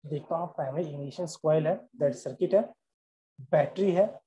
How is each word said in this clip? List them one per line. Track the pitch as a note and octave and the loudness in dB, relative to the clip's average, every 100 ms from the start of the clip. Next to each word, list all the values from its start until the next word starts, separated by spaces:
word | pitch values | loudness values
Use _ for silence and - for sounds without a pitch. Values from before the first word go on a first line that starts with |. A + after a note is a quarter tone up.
| C#3+ | -8
देखता | C#3+ - E3 | -10 -4 -4
हूँ। | E3+ | -4
प्राइमरी | - C#3 C#3+ | -6 -6 -4
इग्निशन | E3+ C#3+ C#3+ C3+ F3 | -6 -8 -10 -8 -10
कॉइल | - D#3 D#3 D#3 | -2 2 2 2
है, | F#3 - - | -2 -6 -2
that | C#3+ - | -2 0
circuit | - B2+ F3+ | -10 -2 2
है, | F#3+ A#3 - _ _ _ _ _ - | 4 2 -10 _ _ _ _ _ -20
बैटरी | C3 D#3+ C#3 - G3 | -2 0 0 0 2
है | F3 G#3+ - | 4 2 0